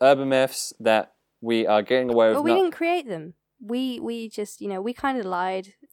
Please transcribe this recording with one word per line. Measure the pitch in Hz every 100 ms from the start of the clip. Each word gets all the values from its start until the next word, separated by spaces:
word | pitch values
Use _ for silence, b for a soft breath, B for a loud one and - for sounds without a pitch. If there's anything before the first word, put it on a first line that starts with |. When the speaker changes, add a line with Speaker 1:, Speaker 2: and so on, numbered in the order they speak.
Speaker 1:
urban | 131 139 135
myths | 131 131 - - -
that | 113 110 - _ _ _
we | 117 117 110
are | 107
getting | 101 127 127
away | 117 110
with | 110
Speaker 2:
Well, |
we | 302
Speaker 1:
not | 381
Speaker 2:
didn't | 370
create | - 330 349 277
them. | 170 156 - _ _
We, | 214 247 262 240
we | 226 233 226
just, | - 208 -
you | 202
know, | 190
we | 202
kinda | 247 277 262
lied. | 190 180 185 190 190 _ _